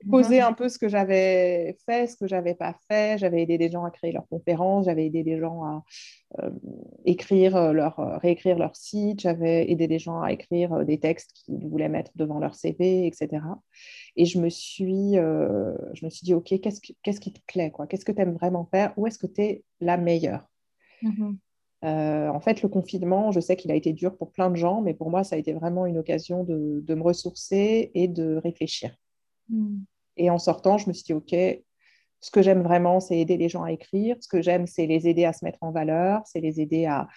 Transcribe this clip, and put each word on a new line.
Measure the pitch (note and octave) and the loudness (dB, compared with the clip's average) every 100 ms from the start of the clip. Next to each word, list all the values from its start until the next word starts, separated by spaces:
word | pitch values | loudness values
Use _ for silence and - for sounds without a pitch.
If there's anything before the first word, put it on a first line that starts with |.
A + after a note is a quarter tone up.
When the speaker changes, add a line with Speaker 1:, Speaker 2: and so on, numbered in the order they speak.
| G3 | 4
Speaker 1:
poser | B3+ A3+ B3+ | 4 6 6
Speaker 2:
Mhm. | A#3+ | 6
Speaker 1:
un | |
peu | A#3 B3 | 2 -4
ce | - | -2
que | G#3 | 0
j'avais | G3+ F#3+ F#3+ F#3+ F#3 F3+ F3 E3 - | 0 2 4 4 4 2 0 -4 -6
fait, | - A#3+ A#3+ | -4 -2 -2
ce | - | -4
que | F#3+ | -4
j'avais | F#3 F3 | -2 -2
pas | F3 E3+ - - | -4 -6 -8 -2
fait. | G#3+ G#3+ G#3+ | 0 0 0
J'avais | F#3 E3+ | 0 2
aidé | E3+ E3 | 2 2
des | E3 | 0
gens | F3 | -2
à | E3+ | -8
créer | - E3+ | -6 -6
leurs | D#3+ - | -6 -6
conférences, | E3 F3 E3 F#3 G3+ | -6 -2 0 2 2
j'avais | F#3 D#3+ D#3+ | 2 0 -2
aidé | E3 | -2
des | D#3+ D#3+ | -2 -4
gens | D#3+ E3 | -4 -6
à, | D#3 D3+ - - - - _ - | -8 -10 -12 -20 -20 -20 _ -10
euh, | - - - - - - | -10 -10 -14 -16 -20 -2
écrire, | - F3+ - F#3+ F#3+ | 0 0 2 4 6
euh, | F#3 D#3+ | 6 4
leur, | D#3 D3+ D#3+ | 4 0 -2
euh, | C3 E2 | -6 0
réécrire | F3 E3+ F#3 E3+ | 0 2 2 2
leur | D#3+ | 0
site, | - - G#3 G#3 G#3 | -6 -8 -4 -2 -2
j'avais | F3 E3+ E3 E3 - | -2 0 2 2 2
aidé | E3 D#3+ | 0 0
des | D#3+ | -2
gens | E3+ E3 | -4 -4
à | E3 | -4
écrire, | - - F3 F3 | -4 -2 -2 0
euh, | D#3+ | 0
des | D3+ D3+ | 0 0
textes | D#3+ E3 - | 0 -2 -8
qu'ils | _ - - D3+ | _ -12 -10 -6
voulaient | D3+ D#3 | -4 -2
mettre | D#3 - | -4 -6
devant | D#3+ D3+ D3+ | -6 -4 -4
leur | D3 | -6
C | - E3 D#3+ | -6 -6 0
V, | F3+ F#3 E3+ | 0 2 0
et | |
cetera. | - D3 D3+ D#3 - _ - - - - - | -4 -6 -6 -8 -12 _ -20 -20 -20 -6 2
Et | |
je | E3+ F3 | 2 2
me | E3+ | -2
suis, | - - - F#3 F#3+ G3+ G3 | -4 -10 -6 -2 0 2 2
euh, | D#3+ D#3 C#3 G#2 G#2 - - | 2 2 0 0 -2 -6 -10
je | - | -12
me | D#3+ | -12
suis | - | -6
dit, « | F3 | 0
OK, | E3+ - F#3+ | 0 0 -2
qu'est-ce | G#3 G#3 | -2 -6
qui, | - - | -12 -8
qu'est-ce | - G3+ | -6 -6
qui | G3+ | -8
te | - - | -14 -8
plaît, | F#3 D#3 | -4 -4
quoi ? | - - | -6 -8
Qu'est-ce | F#3+ | -6
que | - | -4
t'aimes | G3+ F3+ | -2 -2
vraiment | E3 F3 F3+ | 0 -2 -2
faire ? | E3+ F#3+ G3+ - | 0 0 0 0
Où | A3 | -4
est-ce | - | -4
que | F3+ | -6
t'es | - G#3 - _ - | -2 -2 -4 _ -4
la | F3 F3 | 0 2
meilleure ? » | E3+ E3 D#3+ - - _ _ _ _ _ | 2 2 0 -4 -12 _ _ _ _ _
Speaker 2:
Mhm. | A3 G3+ G#3 G3 _ _ _ _ | -4 -2 -4 -8 _ _ _ _
Speaker 1:
Euh, | D#3+ D#3 D3+ D3+ D3+ | -4 0 0 0 -2
en | C#3+ | 0
fait, | A3+ A3 | 0 2
le | G3+ | 0
confinement, | G3 - F#3 F3 F#3+ A3 | 0 -2 -2 0 2 2
je | F#3 | 2
sais | E3 | 0
qu'il | F3+ E3 | 0 0
a | |
été | D3+ D#3+ | 0 0
dur | D#3+ F3 F#3+ | -2 -4 -4
pour | E3 | -8
plein | - F#3 | -2 0
de | |
gens, | E3+ F3 G#3+ | 2 0 0
mais | G3 | -2
pour | D#3 E3 | -2 -2
moi, | F3+ | -2
ça | F#3+ | -2
a | D#3+ | -4
été | D3+ | -4
vraiment | D#3+ E3+ F3+ F#3 | -4 -2 -2 -2
une | E3 | -2
occasion | D#3 D#3+ E3 F3+ | -2 -4 -2 -4
de, | F3 D#3+ D3+ D3 | -2 -2 -2 -4
de | D3+ | -4
me | D#3 | 0
ressourcer | E3+ F3 F3+ - - G3 G#3 A3+ - | 2 0 -4 -10 -2 2 2 2 0
et | F3 F3+ | 0 0
de | E3+ D#3+ | 0 -2
réfléchir. | D#3+ E3+ E3+ D#3 - B2+ - _ _ _ _ - | -2 -2 -4 -6 -6 -10 -12 _ _ _ _ -6
Speaker 2:
Mhm. | A3+ G#3 G3+ G3 _ _ - | -2 -2 -6 -10 _ _ 0
Speaker 1:
Et | F3 | 2
en | F3 | 2
sortant, | F3 E3 F#3+ G3+ | 0 0 2 2
je | G3 | 0
me | |
suis | E3+ | -6
dit, « | - | -4
OK, | D#3 - F3 F#3 - _ _ _ _ _ _ | -4 -2 0 0 -2 _ _ _ _ _ _
ce | - | 2
que | G#3 | 6
j'aime | F#3+ F#3+ | 6 6
vraiment, | E3+ F3 F3 F#3 | 4 4 4 2
c'est | F#3 E3+ | 2 0
aider | E3 F3 | 2 2
les | E3+ | 0
gens | F3 | -2
à | E3 | -6
écrire. | E3 - G3 A3 A#3+ | -8 -4 -2 -2 -4
Ce | - | -2
que | F3+ | 0
j'aime, | E3+ F3 | 2 0
c'est | F3 - D#3+ | 0 -2 0
les | D#3+ E3+ | 2 2
aider | E3+ | 2
à | E3 | 2
se | D#3+ | 0
mettre | E3+ - | -8 -8
en | E3 | -6
valeur, | D#3+ D#3 D#3+ F#3 G#3+ | -4 -2 0 0 0
c'est | G#3+ E3 | -4 -6
les | D#3+ D#3 | -4 -2
aider | D3+ D#3+ D#3+ | -2 0 0
à | C#3 C3+ | -2 -4